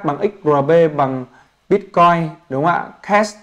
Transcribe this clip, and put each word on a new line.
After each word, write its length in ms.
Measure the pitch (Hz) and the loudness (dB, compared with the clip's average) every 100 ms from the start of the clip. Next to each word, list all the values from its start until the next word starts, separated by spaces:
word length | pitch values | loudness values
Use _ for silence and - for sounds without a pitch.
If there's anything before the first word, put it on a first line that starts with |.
bằng 140 | 151 143 | -2 -4
X 240 | 214 - | -4 -4
R 60 | 151 143 135 | 0 0 2
P, 280 | 170 160 147 | 2 2 0
bằng 280 | 131 131 127 _ _ _ - | -4 -4 -10 _ _ _ -2
Bitcoin, 600 | 196 - 180 170 170 160 151 - | -2 0 2 2 2 -2 -8 -8
đúng 160 | 135 | -2
không 100 | 165 | 0
ạ? 100 | 175 - - | -2 -4 -12
Cash 340 | - 208 214 - | -2 -2 -2 -6